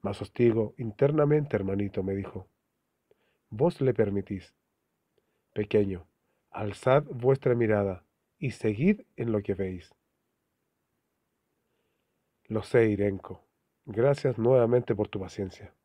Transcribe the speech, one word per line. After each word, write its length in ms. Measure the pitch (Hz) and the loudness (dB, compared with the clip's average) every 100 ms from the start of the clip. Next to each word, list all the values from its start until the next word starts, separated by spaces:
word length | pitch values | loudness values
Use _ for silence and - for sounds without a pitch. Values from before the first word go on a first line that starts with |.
«Mas 200 | - - | -8 -8
os 100 | 104 | -10
digo 400 | - 120 113 107 - | 2 2 2 -2 -6
internamente, 760 | 117 - 139 151 147 151 147 107 | -10 0 0 2 2 2 0 -4
hermanito», 460 | 95 98 101 101 | -2 -2 -4 -4
me 140 | 95 98 | -4 -6
dijo, 320 | 95 95 92 _ _ _ _ _ _ _ _ _ _ | -8 -14 -18 _ _ _ _ _ _ _ _ _ _
«vos 300 | 110 165 - | 0 0 2
le 120 | 131 | 0
permitís. 600 | 120 104 101 95 98 - _ _ _ _ _ _ _ _ _ _ | 2 0 0 -4 -10 -10 _ _ _ _ _ _ _ _ _ _
Pequeño, 540 | - 104 107 98 92 - _ _ _ _ | -6 0 2 0 -4 -14 _ _ _ _
alzad 540 | - 104 101 131 139 | -10 -10 -4 2 2
vuestra 500 | 147 135 127 135 135 | 2 -2 0 2 0
mirada 500 | 120 113 104 101 92 _ _ _ _ | 2 2 2 0 -6 _ _ _ _
y 120 | 139 | -8
seguid 500 | - 113 104 170 208 - - | -4 -4 0 0 0 -6 -8
en 160 | 117 | -2
lo 100 | 107 | -2
que 120 | 101 | -2
veis». 400 | 98 95 92 - _ _ _ _ _ _ _ _ _ _ _ _ _ _ _ _ _ _ _ _ _ _ _ _ _ _ | -4 -6 -8 -14 _ _ _ _ _ _ _ _ _ _ _ _ _ _ _ _ _ _ _ _ _ _ _ _ _ _
Lo 160 | 107 | -6
sé, 260 | - 123 113 | 0 2 2
Irenko. 560 | 101 101 95 - - _ _ _ _ - | 2 -2 -2 -12 -20 _ _ _ _ -10
Gracias 520 | 104 135 139 135 110 | 0 0 2 -2 0
nuevamente 560 | 113 131 117 123 120 104 | 4 4 4 2 4 2
por 140 | 104 | 2
tu 100 | 101 | -4
paciencia. 520 | 92 - 95 - 107 _ | -10 -8 -10 -10 -20 _